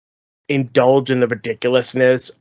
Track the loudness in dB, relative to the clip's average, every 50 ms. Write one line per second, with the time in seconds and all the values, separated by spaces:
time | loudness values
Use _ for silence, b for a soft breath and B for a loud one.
0 | _ _ _ _ _ _ _ _ _ -6 -4 -4 -4 -2 0 2 4 4 4 2
1 | 2 0 0 0 0 0 -2 -4 -8 -8 -8 -6 -2 0 0 0 0 -2 -2 0
2 | 2 2 2 0 -2 -8 -10 _